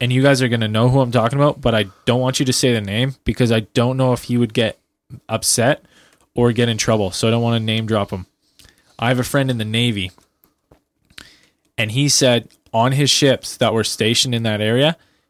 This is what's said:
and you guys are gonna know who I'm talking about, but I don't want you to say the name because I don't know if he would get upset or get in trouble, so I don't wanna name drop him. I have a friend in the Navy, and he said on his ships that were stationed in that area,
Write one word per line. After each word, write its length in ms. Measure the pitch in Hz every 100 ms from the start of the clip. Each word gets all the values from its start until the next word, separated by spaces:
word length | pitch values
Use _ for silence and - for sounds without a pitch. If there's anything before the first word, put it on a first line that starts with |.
and 120 | 123
you 100 | 127
guys 180 | 139 131
are 80 | 127
gonna 200 | 117 107
know 200 | 110 123
who 120 | 135
I'm 100 | 123
talking 280 | 120 113 139
about, 220 | 147 -
but 140 | 120
I 120 | 113 98 - -
don't 140 | 120
want 180 | 127 127
you 60 | 131
to 60 |
say 200 | 123 131
the 80 | 117
name 360 | 101 107 135 -
because 260 | - 113 120
I 80 | 113
don't 360 | 107 - 120 131
know 140 | 127
if 100 | 123
he 140 | - 120
would 160 | 117
get 240 | 120 110 - _ _ _ 123 -
upset 560 | 110 - - 117 151 _ _ _ _ _
or 180 | - 120
get 160 | 113 117
in 80 | 110
trouble, 320 | - 110 95
so 180 | - 113
I 20 |
don't 120 | 117
wanna 180 | 117 117
name 260 | 110 110 110
drop 240 | 107 101
him. 160 | 98 90 _ _ _ - _ _ -
I 100 | 117
have 100 | 127
a 60 |
friend 260 | 123 143 131
in 80 | 123
the 60 | 107
Navy, 460 | 113 120 101 92 - _ _ _ _ _ _ _ _ _ - - _ _ _ _ -
and 140 | 107
he 160 | 120 143
said 400 | - 131 120 - _ _
on 200 | 113 123
his 180 | 135 143
ships 460 | - 139 120 - -
that 160 | 117
were 100 | 110
stationed 500 | 104 - 110 117 135
in 80 | 117
that 160 | 113 104
area, 360 | 107 120 147 165 _ _